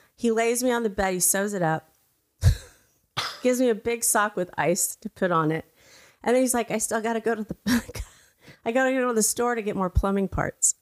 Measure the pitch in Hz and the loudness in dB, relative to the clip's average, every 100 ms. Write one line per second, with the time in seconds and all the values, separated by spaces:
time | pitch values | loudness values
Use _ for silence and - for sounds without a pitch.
0 | _ - 233 226 233 240 247 233 220 202 | _ -4 0 2 0 0 0 0 -2 -2
1 | 190 185 - 196 202 202 160 160 - _ | -2 0 0 0 -2 -2 -2 -2 -6 _
2 | _ _ _ - - - - _ _ _ | _ _ _ 2 2 2 -6 _ _ _
3 | _ - - - 247 247 247 208 233 233 | _ -8 -8 -2 0 2 2 2 -2 -2
4 | - 214 208 190 180 - 151 180 - - | 0 0 0 -2 -6 0 0 0 -2 -6
5 | 214 - 185 165 156 160 - _ - - | -12 -2 0 2 2 -2 -6 _ -20 -20
6 | - _ - 254 254 240 226 220 - 220 | -20 _ 0 2 2 0 -2 -4 -2 -2
7 | 220 226 226 220 208 - 202 233 - - | -2 -2 -2 -2 -4 -6 0 0 -2 -12
8 | - - _ _ - - 233 247 262 262 | -12 -14 _ _ -20 -10 -2 0 2 2
9 | 247 220 214 - 240 233 208 190 185 - | 0 2 0 0 -2 -2 -4 -2 0 0
10 | 196 196 190 - - - - - | 0 0 -2 -2 -4 0 -2 -2